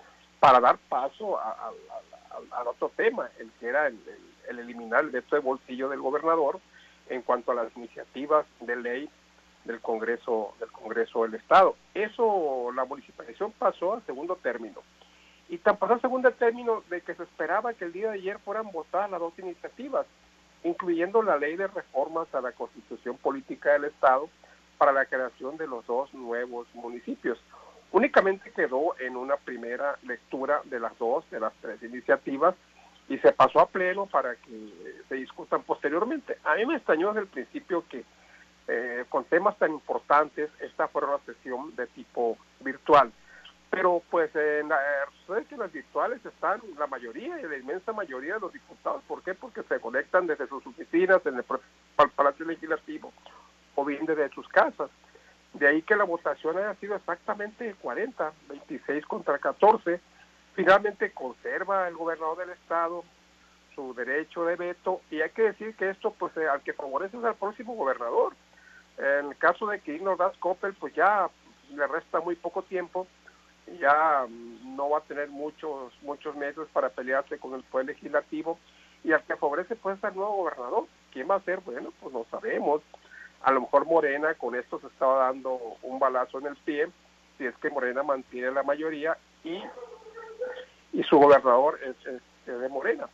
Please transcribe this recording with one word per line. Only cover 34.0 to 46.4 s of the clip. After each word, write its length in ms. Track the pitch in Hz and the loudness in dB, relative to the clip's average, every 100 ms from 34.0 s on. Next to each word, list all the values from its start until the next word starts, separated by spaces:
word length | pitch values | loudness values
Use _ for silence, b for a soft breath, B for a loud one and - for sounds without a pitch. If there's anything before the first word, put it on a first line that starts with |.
| 196 | -2
para 280 | 143 127 117 | 0 -2 -4
que 680 | - 113 107 90 76 - - | -12 -16 -16 -16 -16 -16 -8
se 80 | 131 | -8
discutan 460 | 127 - 160 156 | -8 -12 -4 -2
posteriormente. 800 | - 156 147 156 220 302 - - - | -2 -2 -2 0 -2 -4 -6 -4 0
A 100 | 156 | 2
mí 100 | 240 | 2
me 120 | 311 | 0
extrañó 320 | - 160 190 | 2 2 2
desde 120 | 214 | -2
el 60 | 196 | -4
principio 560 | 139 120 - - 170 - | -8 -10 -10 -4 -4 -4
que, 160 | 131 - _ B B B _ - | -10 -14 _ B B B _ -6
eh, 340 | 123 123 120 123 | -4 -4 -6 -4
con 160 | 147 123 | -4 2
temas 320 | 165 202 202 | 4 4 2
tan 140 | 170 | 0
importantes, 800 | 151 - 123 - 147 151 - 151 - | 0 -4 -4 4 4 4 0 -8 -8
esta 260 | 131 - - | -10 -4 -2
fuera 200 | 151 143 | -2 -2
una 120 | 143 - | -2 -6
sesión 500 | 117 139 127 151 117 | -16 -8 -8 -8 -8
de 120 | 120 | -10
tipo 500 | - 123 - 117 110 _ - | -10 -10 -4 -2 -2 _ -12
virtual. 500 | 135 131 - 147 123 - B B B B _ | -8 -4 6 8 8 2 B B B B _
Pero, 320 | 175 180 175 - | 0 2 2 0
pues, 240 | 175 156 160 | 0 0 0
en 340 | 151 151 151 | 0 0 0
la, 60 | 156 | 0
eh, 320 | 143 143 139 - - | 0 -2 -4 -10 -8
sucede 200 | 196 294 | -6 -6
que 120 | 294 | -8
las 140 | 196 | -10
virtuales 540 | 156 123 147 180 247 180 | -12 -8 -4 -2 -4 -12
están 360 | - | -6